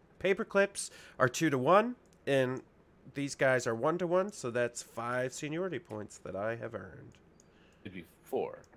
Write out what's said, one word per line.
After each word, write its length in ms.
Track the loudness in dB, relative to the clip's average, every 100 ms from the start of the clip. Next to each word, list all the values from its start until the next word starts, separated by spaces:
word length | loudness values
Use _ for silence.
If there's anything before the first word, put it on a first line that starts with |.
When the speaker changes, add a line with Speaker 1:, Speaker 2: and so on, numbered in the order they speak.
| _ -2
Speaker 1:
paper 240 | 0 0
clips 460 | 2 2 2 0 -12 -14 -10 2
are 100 | 2
two-to-one, 680 | 4 2 4 6 6 6 -2 -14 _ 2
and 360 | 4 4 0 -10 _ _ _ -14
these 200 | -8 -6
guys 320 | 0 2 2 0
are 80 |
one-to-one, 560 | 0 0 0 0 0 0
so 180 | -4 -4
that's 320 | -2 -2 -4
five 500 | -12 -8 -4 -2 -4
seniority 460 | -6 -6 -4 -4 -6
points 380 | -8 -10 -10 -14
that 180 | -10 -4
I 180 | -4 -4
have 180 | -8
earned. 440 | -10 -12 -16 -20 -20 _ _ _ _ _ _
Speaker 2:
It'd 100 | -16
be 100 | -14 -16 _
four, 400 | -6 -4 -4 -8 -18